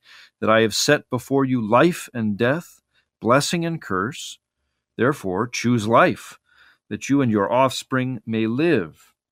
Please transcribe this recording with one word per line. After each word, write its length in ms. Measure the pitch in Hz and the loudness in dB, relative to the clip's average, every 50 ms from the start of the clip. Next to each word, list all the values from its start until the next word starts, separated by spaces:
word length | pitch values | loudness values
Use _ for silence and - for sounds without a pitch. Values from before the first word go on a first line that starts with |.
| _ _ - - - _ _ - | _ _ -20 -20 -20 _ _ -4
that 120 | 107 104 | 0 2
I 100 | 110 113 | 4 4
have 140 | 113 107 101 | 4 2 0
set 340 | - - - 147 - - - | 0 2 2 2 2 0 -4
before 380 | - 123 - - 135 139 139 | -8 -8 -4 -2 0 0 0
you 200 | 131 127 123 110 | 0 0 -2 0
life 440 | 101 113 123 151 175 170 - - - - | 2 4 4 4 4 2 -2 -10 -12 -8
and 240 | 120 110 107 101 | -4 -4 -2 -2
death, 460 | 92 117 120 139 170 - - - _ _ _ _ _ _ _ _ _ | 0 0 0 0 -2 -6 -12 -20 _ _ _ _ _ _ _ _ _
blessing 440 | - 107 123 143 143 - - 175 165 | 0 2 2 2 2 0 -4 -4 -4
and 160 | 170 165 156 | -4 -6 -8
curse. 580 | - - 98 92 95 123 165 - - - - - _ _ _ _ _ _ _ _ _ _ _ - | -8 -6 -4 -4 -4 -6 -8 -12 -16 -16 -18 -20 _ _ _ _ _ _ _ _ _ _ _ -2
Therefore, 500 | 110 135 151 - - 95 90 95 117 123 | 0 0 0 -2 -4 -6 -4 -4 -4 -4
choose 400 | - - - 117 123 117 101 107 | -6 -4 -2 0 0 0 0 2
life, 500 | 117 131 175 170 104 - - - - - _ _ _ _ _ _ _ _ _ - | 4 4 4 4 2 -2 -8 -20 -20 -20 _ _ _ _ _ _ _ _ _ -12
that 180 | 104 - - - | -12 -8 -4 0
you 140 | 135 143 135 | 0 2 2
and 100 | 120 107 | 2 2
your 180 | 104 98 - | 2 2 2
offspring 720 | 120 123 135 131 - - - - 135 127 127 127 131 110 - | 2 2 2 2 0 -4 -8 -6 -4 -4 -4 -4 -6 -10 -8
may 200 | 113 113 110 113 | -6 -4 -2 -2
live, 680 | 110 117 127 160 175 156 110 85 78 - _ _ _ _ _ _ _ | -2 -2 -2 0 0 0 0 0 -4 -10 _ _ _ _ _ _ _